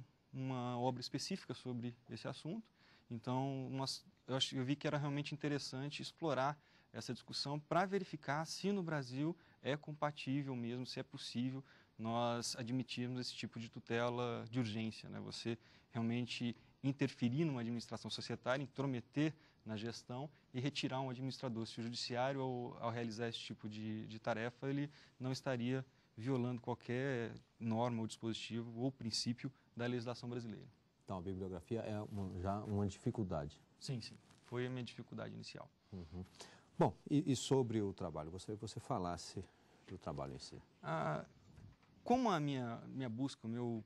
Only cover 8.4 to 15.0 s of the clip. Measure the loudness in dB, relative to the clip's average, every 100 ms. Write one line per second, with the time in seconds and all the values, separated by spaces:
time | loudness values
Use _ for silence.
8.4 | 0 0 2 2 2 0 0 0 0 0
9.4 | -8 -4 0 0 -2 -2 0 0 0 2
10.4 | 2 0 0 -2 -2 -4 -6 -6 -2 0
11.4 | 2 0 -8 -18 -16 -4 0 4 4 2
12.4 | 0 -2 0 0 0 -2 -2 -2 -4 -4
13.4 | -4 -4 -8 -8 0 2 4 2 0 -2
14.4 | 0 2 2 2 -2 -4